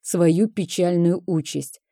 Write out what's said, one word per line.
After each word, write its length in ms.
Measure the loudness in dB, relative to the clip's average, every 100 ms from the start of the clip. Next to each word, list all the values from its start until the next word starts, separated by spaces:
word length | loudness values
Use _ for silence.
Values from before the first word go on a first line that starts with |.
свою 480 | -6 0 2 4 0
печальную 760 | -2 -6 -2 0 2 2 0 -2
участь. 540 | -4 -4 -8 -10 -16 _